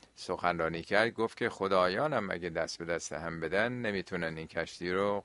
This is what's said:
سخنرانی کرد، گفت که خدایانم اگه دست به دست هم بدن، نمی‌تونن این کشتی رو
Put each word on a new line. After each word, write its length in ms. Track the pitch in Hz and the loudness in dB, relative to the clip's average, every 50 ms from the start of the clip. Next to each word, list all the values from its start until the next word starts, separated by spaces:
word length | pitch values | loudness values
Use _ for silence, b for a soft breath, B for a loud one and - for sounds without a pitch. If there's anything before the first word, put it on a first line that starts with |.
| B B B | B B B
سخنرانی 640 | - - - 90 - - 87 87 82 82 82 82 82 | -8 -4 -4 -2 2 2 2 4 4 2 0 0 -2
کرد، 320 | 80 - 101 104 113 117 98 | -2 2 4 4 4 4 2
گفت 240 | 107 113 110 - | 0 -2 0 0
که 120 | - 123 113 | 0 -2 -2
خدایانم 800 | - - 98 95 98 92 90 90 92 117 143 156 143 113 101 92 | 0 0 2 4 4 6 6 4 2 2 0 0 0 0 0 -2
اگه 180 | 90 85 87 87 | -2 -2 -4 -2
دست 300 | 80 85 78 - - - | -2 -2 -2 -2 -4 -6
به 60 | 85 | -4
دست 280 | 85 85 80 - - 73 | -2 -2 -2 -2 -4 -6
هم 260 | 76 82 82 82 82 | -6 -4 -4 -4 -4
بدن، 320 | 80 78 92 101 113 123 | -2 0 2 2 2 0
نمی‌تونن 640 | 123 123 120 107 101 95 85 - 92 87 85 80 80 | 0 -2 -2 -2 -2 -2 -4 -4 -4 -2 -2 -2 -4
این 100 | 80 80 | -6 -8
کشتی 440 | - - 82 82 - - - 87 90 | -6 -4 -6 -6 -6 -6 -6 -2 0
رو 320 | 90 98 101 104 101 101 | 0 2 2 2 0 -2